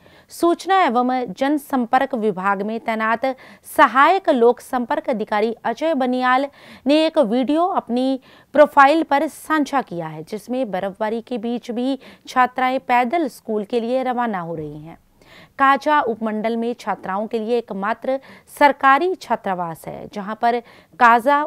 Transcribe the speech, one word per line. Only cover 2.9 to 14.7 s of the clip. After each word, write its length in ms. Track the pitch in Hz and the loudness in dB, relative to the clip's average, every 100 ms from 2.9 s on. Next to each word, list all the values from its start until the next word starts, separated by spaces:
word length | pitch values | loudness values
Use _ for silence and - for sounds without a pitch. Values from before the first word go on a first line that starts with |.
| 220 220 226 269 262 - - - - | -2 -2 0 -2 -6 -14 -20 -8 4
सहायक 540 | 277 247 294 392 - | 4 6 4 4 2
लोक 300 | 269 233 240 | 4 4 2
संपर्क 480 | - 254 240 302 - | -4 -6 -4 -4 -4
अधिकारी 440 | 220 214 214 220 220 220 | -4 -2 -2 -2 -2 -6
अजय 280 | 233 311 302 254 | -4 -2 0 -2
बनियाल 440 | 254 254 254 277 - - - 254 | 0 2 2 0 -8 -20 -8 2
ने 160 | 302 320 | 2 4
एक 160 | 320 233 247 | 2 2 2
वीडियो 320 | 262 302 359 320 | 0 0 0 -2
अपनी 240 | - 240 262 262 - - _ 277 | -2 -2 -2 -4 -8 -20 _ 4
प्रोफाइल 480 | 294 285 277 320 | 4 6 6 4
पर 240 | 311 277 311 | 2 0 0
साझा 540 | - - 311 277 269 | -6 -2 -2 0 -2
किया 240 | - 170 160 | -4 -8 -8
है, 160 | 156 | -10
जिसमें 380 | 160 214 - 254 240 | -10 -12 -8 -6 -4
बर्फबारी 500 | 185 196 185 214 233 | -4 -6 -6 -6 -6
के 160 | - 247 | -8 -8
बीच 340 | 233 240 - | -6 -8 -8
भी 280 | 226 247 262 - - - | -6 -4 -6 -10 -20 -6
छात्राएं 520 | 262 247 - 254 262 262 | 0 0 0 -2 -2 0
पैदल 400 | 247 247 339 285 - | 0 2 0 -2 -6
स्कूल 260 | - 214 196 | -6 -6 -4
के 140 | 240 | -4
लिए 240 | 226 254 | -2 -2
रवाना 360 | 254 240 240 196 | -2 -2 -4 -4
हो 140 | 170 160 | -6 -8
रही 240 | 151 | -10